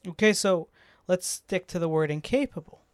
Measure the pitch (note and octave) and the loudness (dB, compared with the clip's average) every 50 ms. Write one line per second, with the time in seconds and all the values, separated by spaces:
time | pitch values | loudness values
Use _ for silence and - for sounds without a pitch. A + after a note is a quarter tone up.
0 | - F#3 E3 - G#3 G#3+ G3+ - - G3 F#3 E3+ D#3+ _ _ _ _ _ _ _ | -12 -12 -4 2 4 4 4 4 2 2 2 2 -2 _ _ _ _ _ _ _
1 | _ - F3+ F3+ - - - - _ - F#3+ F3+ - - - F3 E3+ D#3+ D#3+ D#3+ | _ 0 0 0 0 -8 -8 -8 _ -4 -4 -4 -4 -4 -4 -4 -2 0 0 0
2 | D#3 D3 D3 D3+ - - B3 C4+ C#4+ B3+ - E3 - - - _ _ _ | 0 0 -2 -6 -4 -2 0 0 0 -2 -6 -14 -14 -14 -20 _ _ _